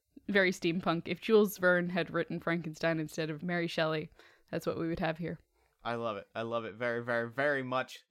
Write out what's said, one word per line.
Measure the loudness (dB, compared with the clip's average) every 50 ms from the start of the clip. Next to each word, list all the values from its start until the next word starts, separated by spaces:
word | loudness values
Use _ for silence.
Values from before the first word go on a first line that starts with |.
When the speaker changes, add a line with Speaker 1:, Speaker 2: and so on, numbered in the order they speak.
| _ _ _ -12 -4 0
Speaker 1:
Very | 4 4 4 4
steampunk. | 2 2 0 0 0 0 0 0 0 0 -2
If | -4 -6 -4
Jules | 2 6 6 8 8 6 2
Verne | 2 4 4 6 4 2 0
had | 0 -2 -2 0
written | 0 -2 -2 -2 -4 -4
Frankenstein | -2 -2 -2 -2 -2 -6 -6 -2 0 0 0 0
instead | -2 -4 -4 -4 -4 -4
of | -4 -6
Mary | -4 -2 -2 -2 -2
Shelley, | -2 0 0 0 0 0 -2 -4 -8 -12 -20 -20 -20 -20 _ _ _
that's | -8 -4 -4
what | -2 -2 -2
we | -2
would | -2 -2 -2
have | -2 -2 -2
here. | -2 -4 -6 -6 -8 _ _ _ _ _ _ _ _
Speaker 2:
I | -6 -6 -4
love | -2 -2 -2 -4 -4
it. | -8 -8 -6
I | -6
love | -4 -2 -2 -2 -4
it | -4 -6
very, | -4 -2 -2 -2 -2
very, | -2 0 0 0 0 -2
very | -2 0 0 2 2 0
much. | 0 0 0 -2 -2 -2 -8 -16 -18 _